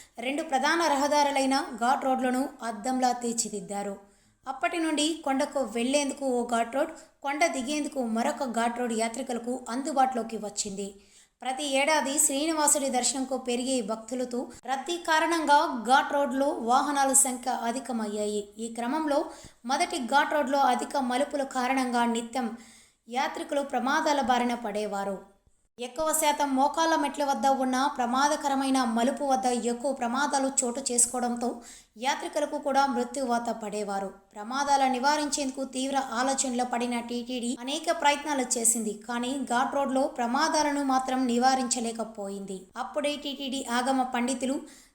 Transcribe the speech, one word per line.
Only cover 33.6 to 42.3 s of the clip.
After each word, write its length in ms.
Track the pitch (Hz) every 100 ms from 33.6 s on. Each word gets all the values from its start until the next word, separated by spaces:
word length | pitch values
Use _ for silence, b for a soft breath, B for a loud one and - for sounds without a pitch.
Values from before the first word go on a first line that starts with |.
| 208 208 202 196 190 - _ 214
ప్రమాదాల 520 | 214 269 285 277 262
నివారించేందుకు 760 | 247 277 302 294 294 269 269
తీవ్ర 380 | 262 254 269 277 262
ఆలోచనలో 520 | 226 262 262 269 240 247
పడిన 340 | 240 240 240
టీటీడీ 580 | 233 240 233 254 240 254
అనేక 420 | 247 302 320 339
ప్రయత్నాలు 560 | 285 294 311 277 247 247
చేసింది. 360 | 226 240 214 202 -
కానీ 240 | 240 247 277
ఘాట్ 320 | 247 240 262 277
రోడ్లో 260 | 262 262
ప్రమాదాలను 840 | 294 - 233 262 320 320 294 285
మాత్రం 440 | 269 262 262 262 254
నివారించలేకపోయింది. 1300 | 240 262 262 247 254 226 226 220 - 196